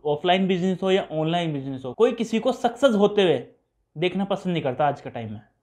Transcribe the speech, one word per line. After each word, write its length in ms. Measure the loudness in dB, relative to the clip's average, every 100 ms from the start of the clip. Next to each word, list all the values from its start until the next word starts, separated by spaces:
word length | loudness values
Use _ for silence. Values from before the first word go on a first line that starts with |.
ऑफलाइन 420 | -4 0 2 2 4
बिजनेस 320 | 2 0 0
हो 80 | 2
या 160 | 2 0
ऑनलाइन 400 | -2 0 0 -2
बिजनेस 300 | -4 -6 -8
हो, 80 | -6
कोई 200 | 2 2
किसी 260 | 2 -2 0
को 140 | 0
सक्सेस 420 | 0 -2 -2 -2
होते 280 | 2 2 4
हुए 220 | 2 2 -2 _ _ _ _ -4
देखना 260 | -4 -2
पसंद 280 | -4 -4 -2
नहीं 100 | -2
करता 240 | -2 0 -2
आज 140 | -2
के 100 | -8
टाइम 220 | -10 -10
में। 80 | -12 -16 _